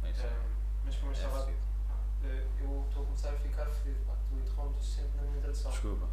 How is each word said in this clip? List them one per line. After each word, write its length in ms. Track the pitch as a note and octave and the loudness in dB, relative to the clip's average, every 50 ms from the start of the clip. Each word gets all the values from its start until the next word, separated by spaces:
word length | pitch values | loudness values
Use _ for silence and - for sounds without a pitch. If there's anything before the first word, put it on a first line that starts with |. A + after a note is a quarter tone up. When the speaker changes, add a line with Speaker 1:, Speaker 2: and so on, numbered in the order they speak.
| - | -2
Speaker 1:
É 80 | - | -2
isso. 120 | - - - | -2 -2 -2
Speaker 2:
Ahm, 40 | - - - - - - - - - - - - | 0 0 0 0 0 0 0 0 0 0 0 0
mas 100 | - - | 0 0
como 160 | - - F#2 | 0 0 0
eu 40 | F#2 | 0
Speaker 1:
É 20 | |
Speaker 2:
estava, 220 | - - - - - F#2 | 0 0 0 0 0 0
Speaker 1:
fedido. 180 | - - - - - - - - | 0 0 0 0 0 0 0 0
Speaker 2:
pá, 80 | - - - - - - - - | 0 0 0 0 0 0 0 0
eh, 180 | - C3 - - G2 - - | 0 0 0 0 0 0 0
eu 260 | - - - - - - | 0 0 0 0 0 0
estou 140 | - - - | 0 0 0
a 20 | |
começar 240 | - - - - - | 0 0 0 0 0
a 40 | - | 0
ficar 320 | - - - - - - | 0 0 0 0 0 0
fedido, 320 | - - - - - - - - | 0 0 0 0 0 0 0 0
pá. 80 | - - - - - | 0 0 0 0 0
Tu 60 | - | 0
interrompes 500 | - - - - - - - - - - | 0 0 0 0 0 0 0 0 0 0
sempre 260 | - - - D3+ - - | 0 0 0 0 0 0
na 60 | - - | 0 0
minha 140 | - D3 | 0 0
introdução. 340 | D3 D3 - - - G2 F#2+ | 0 0 0 0 0 0 0
Speaker 1:
Desculpa. 360 | - - G#2+ G#2+ G2 F2+ F2 F#2 | 0 0 0 0 0 0 0 0